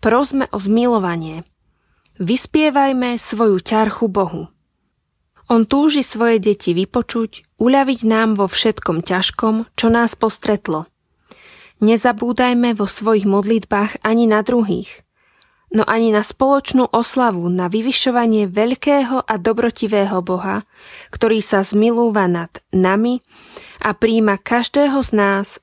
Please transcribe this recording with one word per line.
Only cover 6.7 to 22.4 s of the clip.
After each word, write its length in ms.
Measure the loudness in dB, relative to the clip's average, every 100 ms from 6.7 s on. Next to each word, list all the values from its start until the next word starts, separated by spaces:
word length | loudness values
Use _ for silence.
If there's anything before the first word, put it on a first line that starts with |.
vypočuť, 880 | -2 -2 -4 -4 -4 -6 -8 _ _
uľaviť 400 | 2 2 2 0 0
nám 320 | 2 2 0
vo 80 | -2
všetkom 560 | 0 -2 -2 -4 -4
ťažkom, 640 | -2 -2 -2 -2 -2 -2 -4 -2
čo 100 | 2
nás 240 | 2 2 0
postretlo. 720 | -2 -2 -2 -2 -2 -6 -6 _ _ _ _ -20 -20 -20 -20 _
Nezabúdajme 880 | 2 4 2 0 -4 0 0 2 0
vo 160 | 0 -2
svojich 400 | -2 0 2 2
modlitbách 720 | 0 2 -2 0 -2 -2 -4
ani 240 | -2 2
na 160 | 2 2
druhých, 640 | 2 0 0 -4 -6 -18 _ _ _ _ _ _ _
no 160 | -2
ani 240 | 0 2 2
na 160 | 2
spoločnú 640 | 0 -2 2 2 2 0 2
oslavu, 640 | 0 0 0 0 0 -2
na 160 | -2 -2
vyvyšovanie 800 | -2 -2 -2 0 0 2 2 0
veľkého 800 | 0 -2 0 0 0 0 -4 -4
a 60 | -4
dobrotivého 880 | -2 0 -2 -2 -2 0 0 -2
Boha, 400 | -4 -4 -4 -6 -8 _ -20 -20 -16
ktorý 320 | -2 0 0
sa 160 | 2 0
zmilúva 720 | 2 2 2 2 2 2 0
nad 160 | -2